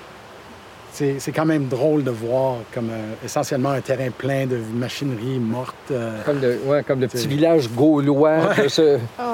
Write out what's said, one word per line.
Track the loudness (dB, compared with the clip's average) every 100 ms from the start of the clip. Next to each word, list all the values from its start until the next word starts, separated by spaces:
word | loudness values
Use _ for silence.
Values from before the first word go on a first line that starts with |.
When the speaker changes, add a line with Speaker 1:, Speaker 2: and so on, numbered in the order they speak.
| -20 -20 -20 -20 -20 -20 -20 -20 -18
Speaker 1:
c'est, | -4 -2 -2
c'est | -4
quand | -2 0
même | 0 -2
drôle | 0 2 2
de | 0
voir | -4 -2 0 0 -2 -8
comme, | -6 -6
euh, | -6 -8 -10
essentiellement | -6 -4 -2 -2 0
un | -2
terrain | -2 -2 -4
plein | -4 -4 -2 -2
de | -2
machinerie | -4 -4 -4 -4 -4 -4 -4 -2
morte, | -2 -2 -6 -12 -6
euh, | -4 -4 -4 -2
Speaker 2:
Comme | 0
le, | 0 0 0
ouais, | 0
comme | 0 0
le | 0
Speaker 1:
c'est | -2
Speaker 2:
petit | -2
village | 2 4 4 2
gaulois | 4 4 6 4 4 4 4
Speaker 1:
Ouais. | 4 4
Speaker 2:
de | 2
ce | 4 4 4
Speaker 3:
Ouais. | 0 -6 -4